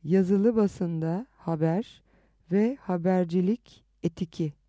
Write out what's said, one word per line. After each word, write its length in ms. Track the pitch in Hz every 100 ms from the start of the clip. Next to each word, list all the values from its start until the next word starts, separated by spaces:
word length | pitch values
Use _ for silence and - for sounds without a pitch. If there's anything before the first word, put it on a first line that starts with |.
Yazılı 520 | 147 190 180 196 214 226
basında 680 | 202 - 175 165 160 175 254
haber 720 | _ - 160 160 170 240 - _ _ _ _ _
ve 240 | 190 220 269
habercilik 1040 | - 180 170 185 175 180 180 233 - - _ _
etiki. 500 | 170 165 175 - 160 -